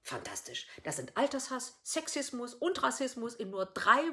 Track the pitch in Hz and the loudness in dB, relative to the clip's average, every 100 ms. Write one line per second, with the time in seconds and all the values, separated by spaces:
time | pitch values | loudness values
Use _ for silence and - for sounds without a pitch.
0 | - 127 - - - - - - - - | -8 -8 -6 -8 -8 -10 -10 -10 -6 -4
1 | - - 277 269 - 254 - - - 320 | -2 2 2 2 -2 -4 -6 -10 -4 -2
2 | 311 294 269 247 240 247 330 370 233 247 | -2 -2 -2 -4 -6 -2 0 2 0 2
3 | 269 247 233 - 190 196 190 - 202 247 | -2 -2 -6 -4 -6 -2 -2 2 8 8
4 | 330 | 6